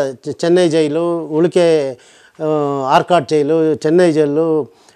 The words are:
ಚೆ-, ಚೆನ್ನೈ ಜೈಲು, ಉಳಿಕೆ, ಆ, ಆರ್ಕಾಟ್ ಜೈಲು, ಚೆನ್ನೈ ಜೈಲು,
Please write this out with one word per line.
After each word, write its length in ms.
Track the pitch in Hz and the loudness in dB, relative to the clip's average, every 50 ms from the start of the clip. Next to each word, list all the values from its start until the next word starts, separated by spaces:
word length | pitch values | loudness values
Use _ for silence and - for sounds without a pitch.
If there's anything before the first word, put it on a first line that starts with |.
| 143 135 127 - - | 0 -2 -4 -10 -12
ಚೆ-, 100 | 147 139 | -12 -8
ಚೆನ್ನೈ 360 | - 170 165 175 185 180 165 | -4 0 2 2 2 2 2
ಜೈಲು, 560 | 147 165 156 147 147 165 170 170 170 165 156 | 2 0 0 0 -2 -2 -2 -4 -4 -6 -6
ಉಳಿಕೆ, 680 | 147 156 156 175 170 - 185 170 165 160 156 139 135 123 - _ _ _ _ _ _ _ - | -4 -2 0 0 2 2 2 2 2 2 2 0 -4 -8 -12 _ _ _ _ _ _ _ -8
ಆ, 60 | 156 156 156 151 147 143 143 139 135 131 151 | -4 -2 -2 -2 -2 -2 -4 -4 -2 0 0
ಆರ್ಕಾಟ್ 340 | 170 160 - 180 170 131 - | 0 2 2 0 0 0 0
ಜೈಲು, 460 | 156 151 143 143 160 165 160 156 151 | 0 0 0 0 0 0 2 0 0
ಚೆನ್ನೈ 360 | - - 156 165 180 180 175 | -2 0 0 2 4 4 2
ಜೈಲು, 600 | 147 156 151 143 143 156 165 165 156 156 131 - _ _ _ _ - | 2 2 0 0 0 -2 0 0 -2 -2 -4 -6 _ _ _ _ -18